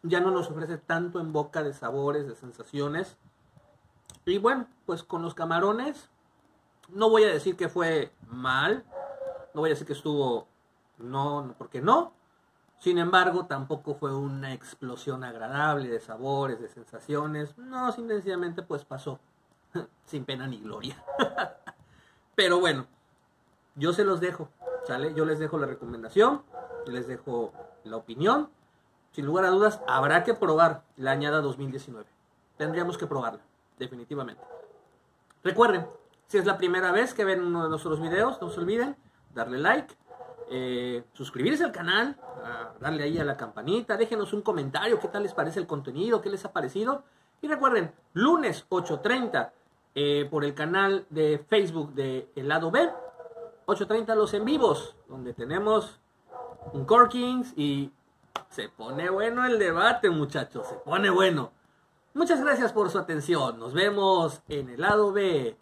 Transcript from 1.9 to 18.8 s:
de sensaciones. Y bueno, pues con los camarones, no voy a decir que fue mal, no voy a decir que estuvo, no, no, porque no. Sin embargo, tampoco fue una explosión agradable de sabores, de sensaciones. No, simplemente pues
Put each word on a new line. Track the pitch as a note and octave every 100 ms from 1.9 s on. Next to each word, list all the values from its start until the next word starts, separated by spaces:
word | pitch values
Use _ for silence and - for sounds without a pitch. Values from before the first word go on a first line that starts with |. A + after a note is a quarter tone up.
| C3+ C#3 D3 C#3
de | A#2
sensaciones. | B2+ A#2 A2+ C#3+ C#3+ D#3 F#3 - _ _ _ _ _ _ _ _ _ - -
Y | F#3+
bueno, | G#3+ C4 A#3+ _ -
pues | E3+
con | - E3+
los | E3+
camarones, | E3 E3 E3+ G3 A3+ C#4 C#4+ - _ _ _ _ _ _ _ _
no | F#3+ A3
voy | A3
a | G#3+
decir | D#3 F#3+ F3+
que | E3+
fue | F3+ E3 D#3+ B2+ _ -
mal, | A#2+ B2+ C3 D3+ B3 - - - - - - -
no | D3+
voy | D#3+
a |
decir | C#3+ D#3
que |
estuvo, | C#3 D#3 D3 C3+ A#2 - _ _ _ _ _
no, | A#2 C3+ C#3 C#3+
no, | C3+ -
porque | - B2+
no. | D3+ C4+ E4+ _ _ _ _ _ _ _
Sin | F3+ F3
embargo, | E3+ F#3 F3+ F3 E3+
tampoco | C#3 C3+ D3 - C#3+
fue | C#3+ C3+
una | C#3 C3+ C3+
explosión | B2+ - - B2+ A#2+ - B2+ B2+
agradable | A2+ A2+ C#3 D3+ C#3+ B2+
de | A2+
sabores, | - A2+ C3 C#3 C3+ A#2
de | A#2
sensaciones. | - A#2 A2+ - D3 D3+ D3+ D3 -
No, | B3+ B3+ B3+
simplemente | A#3+ A#3 G#3 F#3+ F3+ F3 E3+
pues | F3 C#3+